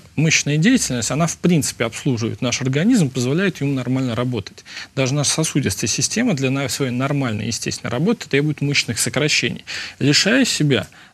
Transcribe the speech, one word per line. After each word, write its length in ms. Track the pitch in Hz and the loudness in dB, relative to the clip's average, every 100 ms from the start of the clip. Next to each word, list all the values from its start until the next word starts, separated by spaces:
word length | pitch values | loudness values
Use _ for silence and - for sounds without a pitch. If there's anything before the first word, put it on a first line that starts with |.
| - - | -4 0
мышечная 400 | 156 - - 147 | 2 2 2 2
деятельность, 540 | 185 254 - 127 113 | 4 4 2 -2 -2
она 160 | 139 170 | 0 -2
в 100 | - | 0
принципе 480 | 175 175 - - 117 | 2 2 2 -2 -4
обслуживает 560 | - 151 120 110 107 | -2 -2 0 -2 -2
наш 220 | 123 - | -4 -2
организм, 480 | 131 135 196 254 143 | -2 0 4 4 4
позволяет 500 | 131 123 151 196 - | 0 0 2 0 0
ему 140 | 143 135 | -2 -2
нормально 400 | 123 127 131 113 | -2 -2 0 -2
работать. 500 | 127 123 - - - - - - | -2 -2 -6 -12 -18 -16 -10 -2
Даже 160 | 131 | 0
наша 180 | 143 135 | 0 0
сосудистая 580 | - 160 151 127 - 165 | 0 0 0 0 0 -2
система 460 | - 139 - 247 151 | -2 -2 0 0 2
для 160 | 135 | 0
на-, 200 | 135 135 | 0 -2
своей 220 | - 135 | -2 -2
нормальной, 540 | 123 135 143 131 104 - | 0 0 0 -2 -2 -4
естественной 440 | 110 - - - | -4 -4 -6 -4
работы 380 | 123 175 233 - | -2 0 0 0
требует 320 | 139 151 147 | 0 2 0
мышечных 360 | 143 143 - 113 | 0 0 -2 -2
сокращений. 640 | - 131 147 - 120 - - - - - | -2 0 0 0 -2 -4 -10 -10 -10 -2
Лишая 480 | 135 147 - 254 247 | 2 4 4 4 2
себя 400 | - 151 120 92 - - | 2 2 2 0 -10 -20